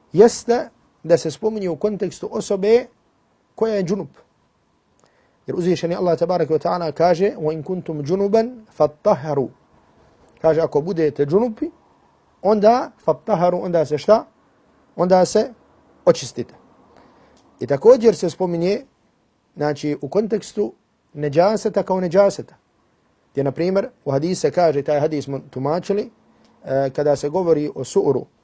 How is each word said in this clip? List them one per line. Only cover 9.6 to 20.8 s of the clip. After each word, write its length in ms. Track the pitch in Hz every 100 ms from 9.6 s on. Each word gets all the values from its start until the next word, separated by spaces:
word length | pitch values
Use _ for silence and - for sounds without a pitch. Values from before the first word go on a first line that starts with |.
| _ _ _ _ _ _ _ _
Kaže, 180 | 160 156
ako 200 | 160 147
budete 460 | 160 170 156 139 139
džunupi, 440 | 185 247 220 339 - _ _ _ _ _ _
onda 480 | 190 214 208 247 - _
fattaharu, 560 | - 147 - 190 175 180
onda 220 | 190 170
se 140 | 139 147
šta? 280 | - 220 - _ _ _ _ _ _ -
Onda 280 | 180 185
se 280 | 180 214 247 233 _ _ _ _
očistite. 500 | - - 127 - 113 - _ _ _ _ _ _ _ _ _ -
I 60 | 127
također 500 | 139 214 254 226 -
se 140 | 175
spominje, 540 | - 185 170 175 220 277 _ _ _ _ _ _ -
znači, 420 | 147 143 151 147
u 80 | 139
kontekstu 640 | 196 214 208 - - 214 -